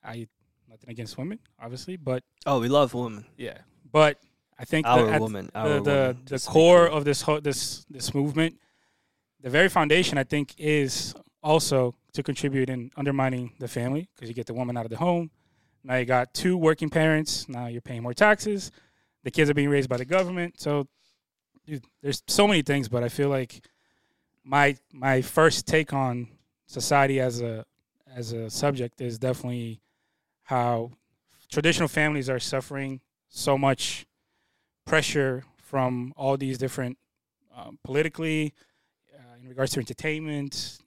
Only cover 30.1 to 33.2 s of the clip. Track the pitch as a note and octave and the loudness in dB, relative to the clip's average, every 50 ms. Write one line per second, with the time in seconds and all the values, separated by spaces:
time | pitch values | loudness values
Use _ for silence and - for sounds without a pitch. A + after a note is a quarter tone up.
30.1 | _ _ _ _ _ _ _ - C3+ B2 A#2+ A#2+ A#2+ A2+ A#2 B2+ - _ _ _ | _ _ _ _ _ _ _ -4 -2 0 0 0 0 -2 -4 -8 -14 _ _ _
31.1 | _ _ _ _ _ _ _ - - D3+ D3 E3+ D#3+ - E3 C#3+ - D#3 D3+ D3+ | _ _ _ _ _ _ _ -6 -2 0 2 2 2 2 0 0 0 0 0 0
32.1 | D3+ C#3+ B2+ C3 C3 B2 - - C#3+ C3+ - - D3 C#3 C#3 C3+ C3+ C3 _ _ | 0 -2 -4 -4 -4 -6 -4 -4 -6 -6 -6 -6 -8 -8 -8 -8 -10 -12 _ _
33.1 | _ _ | _ _